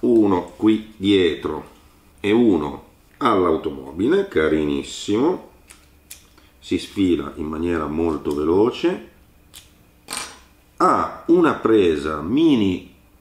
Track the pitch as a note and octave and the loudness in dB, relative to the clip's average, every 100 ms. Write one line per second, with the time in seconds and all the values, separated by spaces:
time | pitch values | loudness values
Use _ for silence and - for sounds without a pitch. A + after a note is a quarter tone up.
0 | B2 A2+ G2+ F2+ - - A2 G#2+ G#2+ - | 2 4 4 2 -4 0 2 2 -4 -4
1 | G2 G2 E2+ D2 D#2 D2+ - - _ _ | 2 4 2 0 -6 -8 -12 -20 _ _
2 | _ - G2+ A2+ A#2 E2+ D2 C#2 - _ | _ -6 0 4 4 2 -2 -8 -16 _
3 | _ - C3 G2+ F2 D#2 D#2 C#2 C2 D#2 | _ -4 0 2 0 0 -4 -10 -12 -4
4 | A#2 G3 G3 D#2+ D#2 D#2 D2 C#2 - - | 0 0 0 0 0 0 -2 -4 -6 -12
5 | - G#2+ D#3+ - - - _ - _ _ | -4 0 0 -2 -10 -20 _ -20 _ _
6 | - - _ - _ _ - F2+ - - | -20 -20 _ -20 _ _ -6 -6 -4 -2
7 | F#2 D#2 C#2+ D2+ D#2 D#2 E2+ E2 D2 D#2 | 0 0 -4 -8 -8 -4 -2 -2 -4 -2
8 | E2 D2 D#2 D2 D#2 F#2 A#2 - E3+ G3+ | -2 -2 -4 -2 2 2 2 0 -2 -2
9 | - _ _ _ _ - - _ _ _ | -10 _ _ _ _ -20 -20 _ _ _
10 | - - - - _ _ _ - F3 G#2+ | -14 -12 -12 -18 _ _ _ -2 0 0
11 | D#2+ - - F3 D#3 - A2+ A2 F2 D2+ | -2 -6 2 4 4 2 2 4 4 0
12 | D#2 D2+ D#2+ C3+ D#3+ B2+ G2 F2+ - _ | -2 -6 -2 2 4 4 2 -2 -8 _
13 | _ _ | _ _